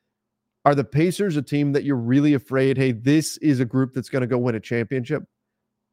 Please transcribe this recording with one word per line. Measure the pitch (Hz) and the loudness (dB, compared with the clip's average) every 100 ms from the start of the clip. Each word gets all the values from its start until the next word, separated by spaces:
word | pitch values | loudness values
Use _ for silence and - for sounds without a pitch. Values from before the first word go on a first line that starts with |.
| _ _ _ _ _ _ | _ _ _ _ _ _
are | 139 | 0
the | 143 | 0
Pacers | 131 143 175 - 208 147 | 0 0 0 0 -2 -2
a | |
team | 131 147 143 | -2 -2 0
that | 139 | 0
you're | 135 135 | -2 -2
really | 117 135 147 | 2 2 4
afraid, | 139 - 131 135 131 | 2 0 0 2 2
"Hey, | 135 | 0
this | 117 120 156 156 - | 0 2 2 0 -2
is | 156 127 | 0 0
a | |
group | 127 131 131 | 0 0 -2
that's | 131 - | -4 -6
gonna | 139 123 | -4 -2
go | 123 | 0
win | 123 110 | 0 -4
a | |
championship"? | - 117 117 135 123 151 - _ _ _ _ _ _ | -4 -4 -4 -6 -4 -6 -8 _ _ _ _ _ _